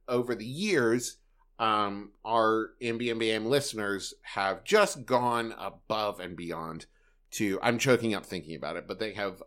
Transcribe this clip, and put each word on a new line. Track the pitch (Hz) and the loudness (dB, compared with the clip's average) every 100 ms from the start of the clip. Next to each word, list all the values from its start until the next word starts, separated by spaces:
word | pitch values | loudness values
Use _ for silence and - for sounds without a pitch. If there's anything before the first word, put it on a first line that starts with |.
| - | -2
over | 123 120 117 | -2 0 -4
the | 113 | -6
years, | 143 208 160 117 123 - - _ _ _ - | -4 0 4 4 2 0 -10 _ _ _ -2
um, | 110 107 101 101 101 _ | 2 2 2 -2 -10 _
our | 110 117 110 110 107 - | 0 4 4 4 0 -6
M | 120 117 | -4 -2
B | 120 | -2
M | 113 | 0
B | 110 | 0
M | 110 110 | 0 2
listeners | 139 - 110 101 98 - - | 0 0 -4 -2 -4 -6 -12
have | - 101 98 92 | -8 -2 0 -2
just | - 214 196 147 | 4 4 4 0
gone | 120 127 123 117 113 - | 2 2 4 2 -2 -6
above | 98 - - 110 104 98 | -10 -10 -4 -2 -2 -4
and | 90 85 | -8 -8
beyond | 85 82 80 80 - _ _ _ _ | -6 -6 -6 -10 -14 _ _ _ _
to, | - 104 95 | -2 0 2
I'm | 120 120 | 2 2
choking | 135 117 117 | 4 4 4
up | 95 - | -2 -4
thinking | 92 78 78 | -8 -8 -8
about | 71 85 | -8 -8
it, | - | -8
but | 98 | -6
they | 110 | -6
have, | 101 101 90 | -4 -6 -6